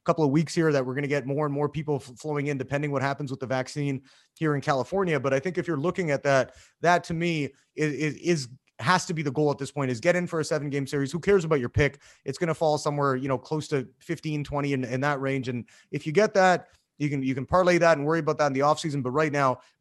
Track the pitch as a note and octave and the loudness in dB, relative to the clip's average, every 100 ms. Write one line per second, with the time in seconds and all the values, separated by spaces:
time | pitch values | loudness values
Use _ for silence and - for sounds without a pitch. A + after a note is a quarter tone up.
0 | - E3 D3 D3+ D3 F3 D#3+ C#3 B2+ C3 | -2 2 4 4 2 2 2 2 0 -4
1 | C#3+ C#3+ B2+ C#3+ D3+ C#3+ D3 D#3 D3 C3+ | -2 -2 -2 -2 -2 -2 -2 -2 -4 -4
2 | - A#2+ D3+ D3 C#3+ C#3 A#2+ C#3+ D3 C#3 | -6 -10 -6 -4 -2 -4 -4 -4 -2 -2
3 | C#3 C3+ C#3+ C3 A#2+ C3 C3 D3+ C#3+ C3 | -2 -4 -6 -6 -4 -2 -4 -4 -4 -4
4 | - _ _ - D#3 C#3+ D#3 C3+ A#2+ F#3+ | -8 _ _ -4 -2 0 0 -2 -2 -2
5 | F#3 D3 C3+ C3+ F#3 F3 E3+ D3 E3+ F#3 | 0 0 0 0 0 -4 -4 -2 -2 -2
6 | E3 C3+ C#3+ C3+ A#2 - - _ D#3+ F3 | -2 0 2 2 2 -6 -20 _ 2 2
7 | F3 E3 E3+ D#3+ C3+ - _ - D3+ C#3 | 0 -2 -2 -2 -4 -8 _ -4 -2 0
8 | D3+ - E3+ E3 A#2+ B2 _ - A#2+ F3+ | -4 -2 0 0 -2 -14 _ -4 2 2
9 | - D#3+ C#3+ C3+ D3 C#3 C3+ C#3+ C3 A#2 | 2 -4 -2 0 0 0 -4 -4 -2 0
10 | E3+ F3 F3 E3 D3 D3+ D3 C#3 C3+ C#3+ | 2 2 0 -4 -2 -2 -2 -4 -2 -2
11 | C#3 E3+ G3 G3+ D#3+ D3 A#2+ D3 C#3+ - | -2 -2 2 2 4 0 0 2 2 0
12 | - _ - C3+ E3+ D3+ D#3+ D3 D3+ C#3+ | -14 _ -10 -4 -4 0 0 0 0 0
13 | C#3 B2+ C#3 C3 - D#3 C#3+ C#3 G#2+ _ | 0 0 0 -4 -2 -6 -2 -4 -4 _
14 | - E3 D#3 D3+ C#3+ C#3+ C#3+ C3 A#2+ B2+ | -10 -8 -4 -6 -4 -4 -2 -2 -2 -2
15 | C#3+ C#3 C3+ C3+ B2+ B2 - _ _ D3 | 0 0 -2 -2 -4 -6 -8 _ _ -8
16 | D#3+ D#3+ G#3+ G3+ F#3 E3+ - _ _ - | -2 2 4 6 4 4 -2 _ _ -6
17 | D3 C#3+ C3 C3 B2 F3+ F3+ E3+ E3 D3+ | -4 -2 -2 -4 0 4 4 6 6 4
18 | D3 E3 D3+ D3+ D3 C3 C#3+ D#3 E3 C#3+ | 2 0 0 2 2 2 2 2 -2 -4
19 | B2 C#3 D#3 C#3+ C3+ B2 _ _ | -2 0 0 2 2 0 _ _